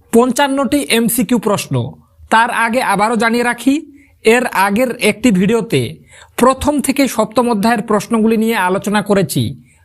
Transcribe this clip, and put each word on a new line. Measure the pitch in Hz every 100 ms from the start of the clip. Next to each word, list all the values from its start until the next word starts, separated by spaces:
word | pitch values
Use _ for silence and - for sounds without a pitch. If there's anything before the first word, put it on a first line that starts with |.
| _
পঞ্চান্নটি | 233 254 247 277 269 262 294 -
এমসিকিউ | 226 233 240 214 240
প্রশ্ন। | - 196 - 127 113 - _ _ -
তার | 226 240
আগে | 214 226 254
আবারও | 190 196 214 233
জানিয়ে | 226 240
রাখি, | 240 233 269 294 - - - _
এর | 220 240 247
আগের | 175 196 202 254 220
একটি | 208 202 254
ভিডিওতে | 180 196 226 226 143 110 80 - - - -
প্রথম | 247 262 262 294
থেকে | 226 262 269
সপ্তম | - 214 240 240
অধ্যায়ের | 214 226 240
প্রশ্নগুলি | 233 208 - 226 220 226
নিয়ে | 220 226
আলোচনা | 180 190 202 208
করেছি। | 202 196 160 139 107 - - _